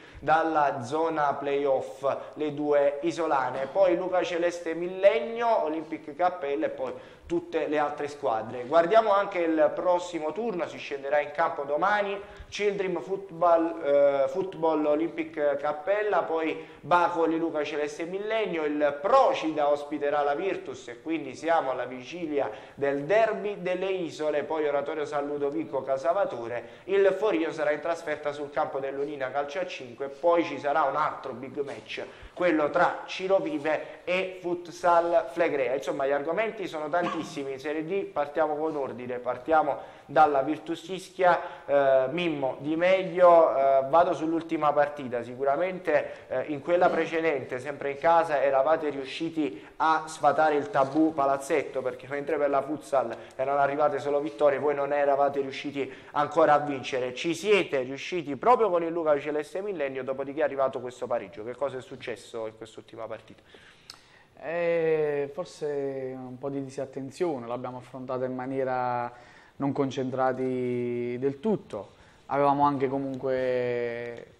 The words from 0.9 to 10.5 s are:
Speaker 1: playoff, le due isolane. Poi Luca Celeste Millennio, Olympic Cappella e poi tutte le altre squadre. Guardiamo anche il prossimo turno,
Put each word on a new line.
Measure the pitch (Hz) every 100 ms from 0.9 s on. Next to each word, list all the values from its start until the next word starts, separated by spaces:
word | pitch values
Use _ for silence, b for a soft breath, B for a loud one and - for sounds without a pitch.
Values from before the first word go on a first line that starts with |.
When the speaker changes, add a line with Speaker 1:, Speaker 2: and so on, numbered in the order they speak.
| 160 160 156 147 139
Speaker 1:
playoff, | 143 143 143 131 - - 139 120 B
le | - 151 143
due | 147 147 143 143
isolane. | 170 160 160 139 127 131 135
Poi | 190 185 175
Luca | 180 180
Celeste | 170 170 175 175 165
Millennio, | 165 180 190 196 226 226 226 233 220 156
Olympic | 156 151 156 - 143
Cappella | 180 180 139 143 147
e |
poi | - 127 123 B B -
tutte | 170 - 160 147
le | 147
altre | 147 147 147
squadre. | - 135 110 110 123 143
Guardiamo | 165 175 220 214
anche | 196 196 180
il | 165 160 147
prossimo | - 180 180 - 160 151
turno, | 180 233